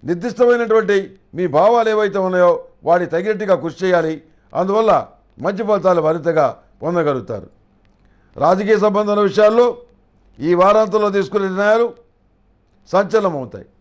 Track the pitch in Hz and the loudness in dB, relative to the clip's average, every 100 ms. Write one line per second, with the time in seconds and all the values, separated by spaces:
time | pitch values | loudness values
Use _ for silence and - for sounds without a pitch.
0 | 120 175 220 226 247 240 233 220 196 202 | -6 -6 -6 0 2 2 2 0 2 -2
1 | 196 - _ - 180 143 190 240 220 214 | -2 -16 _ -6 -2 2 4 4 2 0
2 | 208 196 185 180 180 170 - _ 143 170 | -2 -2 -2 2 2 2 -4 _ 0 0
3 | 175 165 196 214 196 180 165 - 185 175 | 0 -4 -4 -4 0 -2 -2 -6 0 0
4 | 160 156 _ _ _ - 185 202 220 160 | 0 -6 _ _ _ -6 -2 0 2 0
5 | 110 _ _ _ 160 202 214 208 175 175 | 0 _ _ _ -8 -6 -2 0 2 2
6 | 151 165 160 160 139 107 _ _ 151 175 | 0 -2 -2 0 0 -2 _ _ -6 -2
7 | 151 131 101 110 - _ _ _ _ _ | -2 -2 -6 -12 -12 _ _ _ _ _
8 | _ _ _ - 151 185 202 214 208 202 | _ _ _ -4 0 0 2 2 2 0
9 | 208 208 208 202 214 226 247 - - _ | 0 0 0 2 2 4 2 0 -16 _
10 | _ _ _ _ 147 175 185 208 214 208 | _ _ _ _ -2 2 4 4 2 0
11 | 208 196 190 - 196 185 202 220 233 - | 0 -2 -2 -2 -4 -2 0 2 0 -6
12 | _ _ _ _ _ _ _ _ _ 180 | _ _ _ _ _ _ _ _ _ -2
13 | 196 220 196 151 123 101 90 _ | 0 0 -2 -4 -10 -14 -18 _